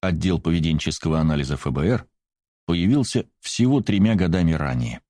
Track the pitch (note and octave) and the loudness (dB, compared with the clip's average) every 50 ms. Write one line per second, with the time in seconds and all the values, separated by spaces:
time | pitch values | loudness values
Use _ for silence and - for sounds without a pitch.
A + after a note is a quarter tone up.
0 | - F#2 F2 D2+ E2 F#2 F#2 E2 - E2 E2 E2+ D#2 E2 D#2+ D2+ - - D2+ - | 0 -2 -2 0 0 0 0 0 0 0 0 0 0 0 0 0 -2 -4 -6 -4
1 | - E2 D#2+ D#2+ D#2 D#2 D#2 D2 C#2 C2 C#2+ C2+ - C#2+ C2 C#2 D2+ F#2 B2 A#2 | -4 -2 0 0 2 0 0 0 -2 -4 -4 -6 -4 -6 -4 -2 0 0 0 -2
2 | - _ _ _ _ _ _ _ _ _ _ _ _ - E2+ F2 E2+ F#2+ B2 D3 | -4 _ _ _ _ _ _ _ _ _ _ _ _ -4 -2 0 2 2 2 2
3 | B2+ - - B2 A2 _ _ _ - - - - A#2+ B2 C3+ C#3 A2 - G3+ G3+ | 0 0 -2 -4 -4 _ _ _ -14 -12 -2 0 2 2 2 2 2 2 2 4
4 | F#3+ A3 A2+ G2 F#2 F2+ D#2+ F#2 F2 E2 E2 D#2 D2+ C#2+ B1+ B1 A#1+ A#1 A#1 - | 4 4 4 2 2 2 2 2 2 2 2 0 -2 -2 -2 -4 -4 -6 -8 -12
5 | _ _ | _ _